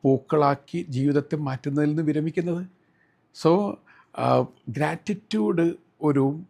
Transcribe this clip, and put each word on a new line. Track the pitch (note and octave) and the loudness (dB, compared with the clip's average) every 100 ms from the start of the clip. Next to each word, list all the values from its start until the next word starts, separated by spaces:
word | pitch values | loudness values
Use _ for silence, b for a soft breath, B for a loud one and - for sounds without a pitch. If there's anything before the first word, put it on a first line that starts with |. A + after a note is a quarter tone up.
പൂക്കളാക്കി | C3+ C3 - D#3 C#3+ C#3+ - E3+ F3 | 4 2 2 2 2 0 -6 -8 -6
ജീവിതത്തെ | B2+ C#3 C#3+ C#3+ D3+ | -2 0 0 -2 -6
മാറ്റുന്നതിൽ | C#3+ C3 D3 C#3+ D3+ | -4 -6 -4 -2 0
നിന്ന് | D3+ | 0
വിരമിക്കുന്നത്? | D#3 D3+ D#3+ E3+ F3 E3+ F#3 _ _ _ _ _ _ - | 0 0 -2 -4 -4 -4 -8 _ _ _ _ _ _ 0
So, | D#3+ F3+ G3+ - _ b b - | 2 2 0 -6 _ b b -2
ആ, | B2+ B2+ B2 _ - | 2 2 0 _ -12
ഗ്രാറ്റിറ്റ്യൂഡ് | A#2 D3+ E3 - G3+ _ G#3+ G#3 F3 E3+ - _ _ | -4 -2 -2 -6 -8 _ -2 0 2 0 -2 _ _
ഒരു | D#3 C#3 C3+ D3+ F3+ | 0 2 2 -2 -12